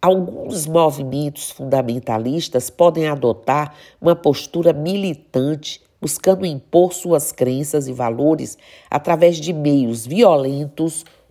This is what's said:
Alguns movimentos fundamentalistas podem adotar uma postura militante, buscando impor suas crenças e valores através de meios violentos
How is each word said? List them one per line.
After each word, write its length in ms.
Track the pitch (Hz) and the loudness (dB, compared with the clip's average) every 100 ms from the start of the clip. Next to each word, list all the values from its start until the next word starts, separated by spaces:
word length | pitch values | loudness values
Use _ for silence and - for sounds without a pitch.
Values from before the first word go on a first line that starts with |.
Alguns 640 | 175 190 180 - 131 190 151 | 4 4 2 -8 -10 -8 0
movimentos 840 | 160 160 143 135 139 147 143 - | 2 2 0 -6 -4 -6 -8 -14
fundamentalistas 1160 | - 135 135 123 117 123 110 113 156 160 127 - | -12 -2 0 0 -4 -4 -4 -2 -4 -2 -4 -4
podem 380 | - 175 165 156 | 2 2 4 -2
adotar 680 | 147 127 113 - 139 151 - - _ | 0 -2 -2 -2 -2 -2 -10 -20 _
uma 140 | 160 170 | 0 2
postura 580 | 160 139 - 170 170 | 2 0 -2 0 2
militante, 1080 | 147 156 196 196 147 _ 131 135 151 - - _ _ | 2 -2 -4 -4 -6 _ -2 -2 -4 -8 -16 _ _
buscando 460 | 156 - - 190 190 | -8 -2 2 2 0
impor 480 | 143 - 170 180 | -6 0 2 2
suas 380 | 180 180 165 - | 0 0 0 0
crenças 560 | - 127 131 147 151 135 | -2 -2 -2 -2 -4 -4
e 60 | |
valores 640 | 127 123 117 143 160 - - _ - _ | -4 -4 0 2 2 -2 -14 _ -20 _
através 480 | 147 - 165 170 165 | -6 -2 4 4 4
de 140 | 151 | -4
meios 540 | 160 147 143 123 113 113 | -2 2 2 2 -4 -6
violentos 960 | 175 233 156 135 139 147 - 160 160 - _ _ | 4 4 4 0 -4 -8 -4 -6 -6 -14 _ _